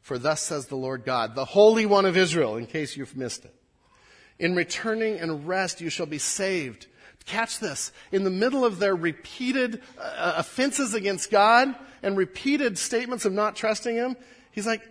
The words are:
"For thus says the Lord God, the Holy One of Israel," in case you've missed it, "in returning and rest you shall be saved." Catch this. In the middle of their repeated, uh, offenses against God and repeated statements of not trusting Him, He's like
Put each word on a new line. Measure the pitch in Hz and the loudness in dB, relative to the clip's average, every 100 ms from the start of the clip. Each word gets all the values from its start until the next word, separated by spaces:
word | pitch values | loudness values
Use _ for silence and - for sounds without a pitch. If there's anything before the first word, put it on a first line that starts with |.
"For | - 127 | -8 -4
thus | 131 151 | -2 -2
says | - 151 131 | -2 -6 -6
the | 135 | -8
Lord | 131 131 | -6 -6
God, | 123 127 110 | -2 -2 -2
the | 117 | -4
Holy | 131 196 214 220 214 | -2 8 8 8 4
One | 202 196 | 6 6
of | 175 | 4
Israel," | 180 165 127 107 | 4 4 0 0
in | 117 | -6
case | 160 147 - | -6 -6 -8
you've | 131 135 | -12 -8
missed | 127 - | -8 -8
it, | - _ _ _ _ _ _ - - _ | -14 _ _ _ _ _ _ -20 -20 _
"in | 170 180 | 0 0
returning | 165 - 226 220 220 202 | -2 -4 -4 -2 -2 -2
and | 165 156 147 | -4 -6 -2
rest | 185 185 - | -2 -2 -4
you | 165 | -8
shall | - 156 | -6 -6
be | 151 | -4
saved." | - - 196 185 135 110 - _ - _ | -4 -4 -2 -2 -4 -10 -20 _ -20 _
Catch | - 202 226 - | -8 -4 -4 -4
this. | 208 135 - - - | -6 -6 -10 -12 -4
In | 190 | -2
the | 196 | 0
middle | 185 233 269 | 0 0 2
of | 240 185 | 0 2
their | 202 185 | 0 0
repeated, | 165 151 - - 254 262 247 220 - - | -2 -4 -14 -8 -4 0 -2 -4 -14 -14
uh, | - - 175 160 | -12 -4 -2 0
offenses | 160 - 269 - 262 | -4 0 0 0 -2
against | 214 202 190 - | -2 -2 -4 2
God | 208 208 233 269 254 - - | 4 8 6 4 -2 -16 -6
and | 196 196 | -4 0
repeated | 185 - 269 285 269 185 | -2 -2 -2 0 0 -2
statements | - 233 247 247 208 | -2 -2 -2 -2 -2
of | |
not | 190 214 | 0 0
trusting | - 226 214 240 | 0 -2 -2 -2
Him, | 233 247 247 - - _ | -2 -2 -4 -12 -20 _
He's | - 208 | -6 -4
like | 220 - | -4 -6